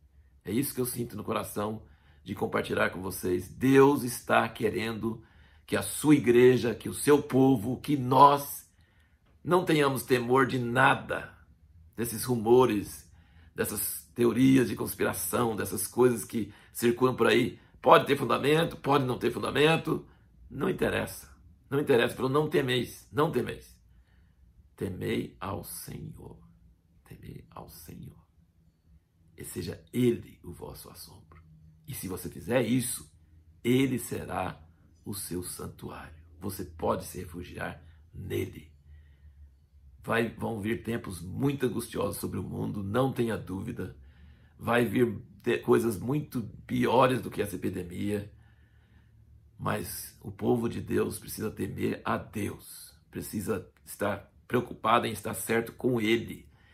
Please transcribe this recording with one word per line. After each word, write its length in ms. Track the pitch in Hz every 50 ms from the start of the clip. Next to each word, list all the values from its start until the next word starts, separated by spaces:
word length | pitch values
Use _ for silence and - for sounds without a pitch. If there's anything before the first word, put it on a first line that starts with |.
| _ _ _ - - _ _ _
É 80 | - -
isso 240 | 104 120 - - -
que 60 | 123
eu 60 | 123
sinto 280 | 120 - 117 117 117 - 104
no 40 |
coração 600 | 101 - 110 107 98 - - 107 104 107 110 107 - - - _ _ - - - -
de 100 | - 110
compartilhar 540 | - 110 107 - 110 - - 98 98 107 104
com 140 | - 87
vocês. 440 | 95 95 90 - - 95 90 90 90
Deus 580 | - - - 120 131 135 135 135 139 147 127 113
está 440 | 123 - - - - 113 117 113 113
querendo 760 | - - 117 104 98 98 107 113 113 104 101 113 110 - - - _ - - _ _ _ _
que 100 | - 104
a 60 | 101
sua 320 | 95 - - - - 143 151
igreja, 600 | 135 104 120 117 120 123 123 127 120 113 120 104
que 140 | - - -
o 60 | 120
seu 280 | - - 143 147 143
povo, 560 | - - - 131 131 131 135 113 98 123 127 -
que 120 | - - 147
nós 720 | 135 123 123 131 131 143 143 143 143 139 - - - - _ _ _ _ _ _ _ _ _ _ _ _ _ _ _ -
não 220 | 135 175 185 180
tenhamos 380 | 180 160 151 143 139 135 123 -
temor 420 | - 131 120 117 117 123 135 135
de 120 | 120 135 127
nada, 720 | 120 117 120 127 131 139 135 - - - 85 80 - - - - _ - - _ - - - - - - _
desses 300 | - 117 120 - 107 -
rumores, 840 | 127 127 117 104 110 120 127 127 120 107 104 98 - - - - - - - _ _ _ - - - -
dessas 560 | - - 98 104 101 - - - - - - -
teorias 520 | - 120 117 107 120 131 135 135 131 120
de 80 | 101 107
conspiração, 800 | - 123 104 - - 107 113 - - - - - 110 123 117 110
dessas 320 | 98 101 98 104 104 -
coisas 380 | - - 113 123 127 117 107 -
que 300 | - - 117 104 - - - - -
circulam 420 | - - 117 120 117 - 131 127 120
por 120 | 101 113
aí. 340 | 113 110 120 127 - - - - _ - -
Pode 240 | - 135 165 160 -
ter 100 | - 139
fundamento, 600 | - 123 113 117 113 117 139 151 160 165 - - -
pode 260 | - 139 139 143 131
não 140 | 127 117 95
ter 120 | - 117
fundamento, 760 | - - - 104 107 131 147 156 160 156 - 160 - - - - - _ _ _ _ - - -
não 180 | - 123 147 -
interessa. 600 | - - - 107 98 104 101 101 - - - - - - - - - _ _ -
Não 100 | 143 143
interessa. 360 | 147 123 135 117 120 120 117
Falou, 140 | - 117 131
"Não 180 | 135 147 156 151
temeis, 600 | - 147 139 123 123 123 120 - - - - -
não 180 | - 123 151 170
temeis." 480 | - 120 107 - - - - - - _ _ _ _ - _ _ _ _ _ _ _ _ _ - _ - - _ _
Temei 600 | - - 95 92 90 101 104 113 - - - - -
ao 240 | - 98 98 - -
Senhor. 720 | - - - - - - - - - - - - - 170 - - - _ _ _ - _ _ _ _ _ _ _
Temei 400 | - - - - - - - - -
ao 180 | - - - -
Senhor. 580 | - - - - - - - - - - _ _ _ _ _ _ _ _ _ _ _ _ _ _ - _ _ _ _ _ _ _ _
E 80 | - -
seja 400 | - - - 82 - - - - _
Ele 460 | - 123 123 120 110 - - - - -
o 100 | - 90
vosso 380 | 85 - - - - - - -
assombro. 520 | - - - - - - - - - - - - - - - - - _ _
E 80 | - -
se 140 | - - 95
você 200 | 92 - - 85
fizer 340 | - - - 85 120 135
isso, 480 | 120 107 123 131 117 - - - - - - _ _ _ - - _ - - _
Ele 360 | - 120 123 131 135 135 135 113
será 640 | - - 104 - - - 90 92 92 85 - - - - _ _ _ _ _ _ -
o 100 | - 101
seu 280 | - - - 85 90
santuário. 800 | 90 - - - - - - - - - - - - - - - - - - -
Você 240 | - 151 - - 185
pode 400 | - - - - 107 - 90 -
se 140 | - - -
refugiar 640 | 92 - - 87 90 - - 92 90 87 - - - - - - - _
nele. 600 | - 85 95 92 101 101 - - - - - - - _ _ - - - - - - _ - - - - - - _ _ _ _ _ - - - - - -
Vai, 240 | - 113 117 117 110
vão 320 | - - 120 110 113 107
vir 220 | 98 110 117 -
tempos 380 | - - 117 117 - - 98 85
muito 460 | 82 90 92 107 127 143 139 139 135
angustiosos 520 | 120 95 - 120 - - - - - - -
sobre 200 | - 95 90 101
o 40 |
mundo, 400 | 92 92 95 95 107 110 - 104
não 300 | 98 98 101 123 135 131
tenha 240 | 120 - 120 113 104
dúvida. 600 | 95 90 90 92 95 92 90 85 - 92 - - - - - - - - - - - - _ _ -
Vai 260 | - 107 117 123 123
vir 360 | 104 101 127 123 110 101 - - - - -
te-, 160 | - 120 117 -
coisas 400 | - 113 123 117 107 117 107 90
muito 440 | 85 117 143 151 151 - - 123 113 - - - -
piores 540 | - 131 123 120 110 107 127 135 127 131 117
do 100 | 95 95
que 120 | - -
essa 140 | 104 101 -
epidemia. 760 | 92 98 101 92 95 90 87 90 95 101 101 104 98 98 - - - - _ _ _ - _ _ _ _ _ _ - _ _ _ - _ - - - _ _ _ -
Mas 580 | - 95 104 107 - - - - - - - -
o 100 | - -
povo 380 | - - - 120 123 117 113 113
de 120 | - -
Deus 380 | 92 98 98 101 107 - - -
precisa 320 | - - - - 107 107
temer 500 | 104 - 98 92 92 95 101 110 107 - -
a 120 | - 113
Deus. 800 | 101 - - - 110 101 - - - - - - - - - - _ _ _
Precisa 580 | - - 90 - - 110 95 - 110 - - - _ _ _
estar 480 | - - - 101 104 101 - - - _ _ _
preocupado 600 | - 117 123 120 - - - - 110 117 120 117
em 60 | 117
estar 220 | 107 - - 110 107
certo 380 | - - - 113 117 113 113
com 280 | - - - 127 127 117
Ele. 480 | 107 110 117 117 104 92 92 - - - - _ _ _